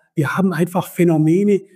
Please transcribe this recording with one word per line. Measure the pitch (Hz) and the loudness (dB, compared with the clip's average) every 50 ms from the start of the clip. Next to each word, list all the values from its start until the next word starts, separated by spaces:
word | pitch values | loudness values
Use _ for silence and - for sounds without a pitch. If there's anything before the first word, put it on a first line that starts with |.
| _ _ _ | _ _ _
wir | 160 143 135 - | -4 -4 -2 -2
haben | - 190 190 | -2 -2 0
einfach | 175 151 175 175 185 185 - | 0 -2 -4 -2 -2 -6 -6
Phänomene, | - - - 175 175 160 156 156 156 165 190 202 208 202 185 - - _ | -6 -2 0 0 2 2 2 2 2 2 2 2 2 0 0 -2 -8 _